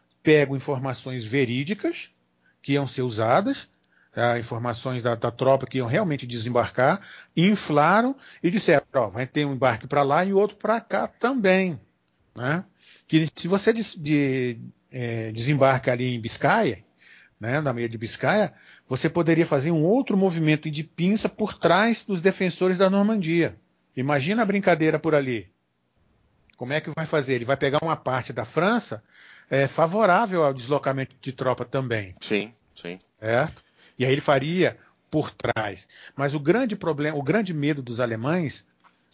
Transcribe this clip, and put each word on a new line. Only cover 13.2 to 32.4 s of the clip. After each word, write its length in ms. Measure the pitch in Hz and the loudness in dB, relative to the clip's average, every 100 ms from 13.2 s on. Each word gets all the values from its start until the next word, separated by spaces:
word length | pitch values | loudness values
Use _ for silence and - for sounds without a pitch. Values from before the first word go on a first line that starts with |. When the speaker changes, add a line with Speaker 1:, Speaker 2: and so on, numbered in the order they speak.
| 156 - | 2 -4
Speaker 1:
se 120 | 170 | -2
você 240 | 196 214 | 0 2
des-, 240 | 233 220 - | 0 -2 -6
de, 640 | 147 147 139 131 123 117 120 - _ | 0 0 2 0 -4 -6 -12 -20 _
é, 400 | 131 120 117 110 | -10 -6 -6 -6
desembarca 600 | 110 117 147 135 131 135 | -4 0 4 4 4 0
ali 240 | 123 127 123 | -2 -2 -4
em 40 | |
Biscaia, 640 | 113 - 139 208 196 101 _ _ - - _ - | -6 -2 2 2 2 -2 _ _ -20 -20 _ -10
né, 220 | 110 139 | -4 -2
na 100 | 147 | -2
meia 160 | 120 117 | -2 -4
de 100 | 113 | -6
Biscaia, 520 | 110 - 135 196 190 - - - - | -10 -4 0 2 0 -4 -20 -20 -8
você 220 | 131 160 | -2 -2
poderia 360 | 170 160 160 165 | 0 2 2 2
fazer 240 | 147 143 | 0 0
um 140 | 165 | 0
outro 340 | 156 240 - 202 | 2 2 2 2
movimento 540 | 190 165 156 151 156 | 0 2 2 0 -2
de 120 | 151 | -8
pinça 460 | 156 - 180 214 190 | -8 -2 0 0 -2
por 240 | - 214 | -4 -6
trás 500 | - 170 170 226 226 | 0 4 4 4 0
dos 160 | - 185 | -4 0
defensores 560 | 175 185 185 170 185 180 | 0 0 -2 0 0 2
da 100 | 190 | 2
Normandia. 640 | 196 202 220 160 170 147 95 _ _ _ - | 4 2 0 0 0 0 -2 _ _ _ -6
Imagina 460 | 131 147 139 220 | 0 0 0 0
a 40 | 208 | 0
brincadeira 520 | 202 190 165 156 151 | 0 2 4 4 2
por 160 | 160 | 2
ali. 340 | 151 135 117 92 _ _ _ _ _ _ _ _ _ _ - | 2 2 -4 -6 _ _ _ _ _ _ _ _ _ _ -14
Como 160 | 123 | -6
é 80 | 151 | -4
que 80 | 160 151 | -4 -8
vai 100 | 160 | -2
fazer? 300 | 160 131 123 | -2 0 -2
Ele 100 | 117 | 0
vai 120 | 139 | 0
pegar 220 | 143 147 | 0 0
uma 120 | 160 151 | 0 -4
parte 360 | - 127 117 | -2 -4 -4
da 120 | 123 113 | -8 -6
França, 580 | - 180 233 - 107 - _ - - - | 0 2 0 -2 -10 -14 _ -20 -20 -4
é, 180 | 135 135 | 0 0
favorável 760 | - 165 202 208 180 226 180 | 2 0 2 4 4 2 2
ao 100 | 147 | 0
deslocamento 640 | 135 120 143 139 135 131 _ | 0 0 0 0 -2 -4 _
de 100 | - | -10
tropa 320 | - 127 123 120 | -4 -2 -2 -2
também. 500 | 139 127 110 95 92 | -4 -2 -4 -6 -10
Speaker 2:
Sim, 320 | - 104 | -2 -2